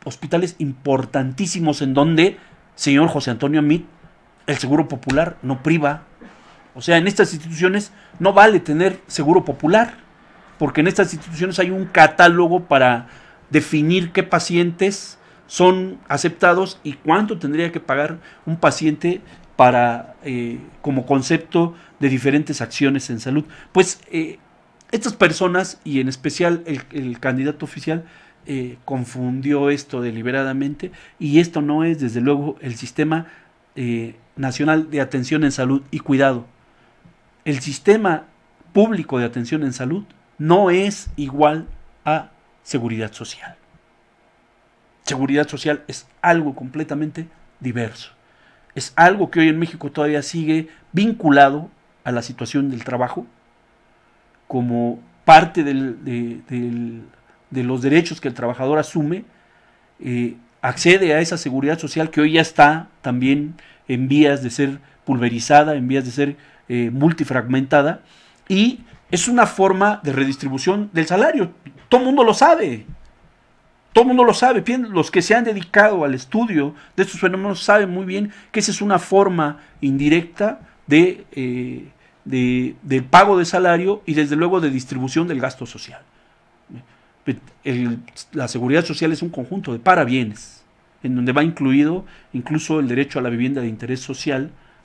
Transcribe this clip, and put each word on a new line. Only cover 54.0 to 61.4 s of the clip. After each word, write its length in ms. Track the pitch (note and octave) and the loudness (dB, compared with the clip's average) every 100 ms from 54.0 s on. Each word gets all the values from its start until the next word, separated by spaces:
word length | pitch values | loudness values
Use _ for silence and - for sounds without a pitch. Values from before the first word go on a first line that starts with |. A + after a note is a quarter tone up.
| _ _ _ _ _ | _ _ _ _ _
como 520 | B2+ A#2+ A#2+ A#2+ A#2 - _ - | -4 -2 -2 -2 -6 -14 _ 8
parte 380 | D#3+ E3 E3+ | 8 8 -2
del, 420 | C#3+ C3+ C3+ A2 B2+ | -2 -2 -4 -8 -8
de, 360 | A#2+ A#2 A#2 - | -8 -8 -10 -10
del, 560 | B2 A#2+ A#2+ A#2 A#2 - _ _ _ _ | -8 -6 -6 -8 -10 -18 _ _ _ _
de 140 | B2+ | -6
los 180 | B2 B2+ | -4 -2
derechos 400 | C3 D#3 E3+ D#3+ | 2 2 2 -6
que 60 | C#3+ | -10
el 60 | |
trabajador 460 | A#2+ A#2+ A#2+ C3 D#3 | -6 -6 -4 -2 -2
asume, 460 | D3+ E3+ D3+ F#3 - _ _ _ _ _ _ _ | -2 -4 -4 -6 -10 _ _ _ _ _ _ _
eh, 380 | B2+ A#2+ A#2+ - _ _ | -6 -4 -4 -6 _ _
accede 520 | B2 - F3 F#3+ F3+ | -6 0 4 4 4
a 60 | D3+ | 2
esa 180 | E3+ | 0
seguridad 420 | F3 | -4